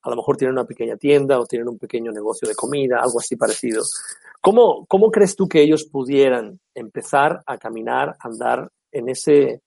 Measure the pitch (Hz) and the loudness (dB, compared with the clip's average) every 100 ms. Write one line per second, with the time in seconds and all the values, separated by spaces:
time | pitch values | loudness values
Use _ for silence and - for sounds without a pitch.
0 | - 120 113 139 131 131 120 120 113 104 | -8 -6 -4 -2 -2 -2 -6 -8 -8 -4
1 | 143 143 139 131 117 120 120 117 120 120 | 2 2 4 0 0 -6 -6 -10 -10 -8
2 | 117 107 104 110 110 107 120 143 135 120 | -8 -6 -6 -6 -6 -6 -4 -2 0 0
3 | 127 117 - 117 110 107 123 110 - - | 0 -2 -6 -2 -2 -2 -4 -4 -4 -8
4 | - - - - 185 226 233 - 185 196 | -14 -20 -20 0 4 6 6 4 0 4
5 | 214 220 190 - 190 165 147 156 151 139 | 4 4 2 2 0 4 6 4 0 -8
6 | 127 139 135 123 107 185 _ - 113 - | -2 2 4 2 -4 -16 _ -16 -12 -12
7 | - 143 147 175 - 120 117 113 113 127 | -2 2 2 -2 -8 -12 -10 -10 -4 -2
8 | 143 - 123 113 120 123 175 _ _ 143 | -4 -6 -14 -6 -2 -2 -6 _ _ -8
9 | 120 127 - 147 135 120 | -6 -6 2 4 4 -2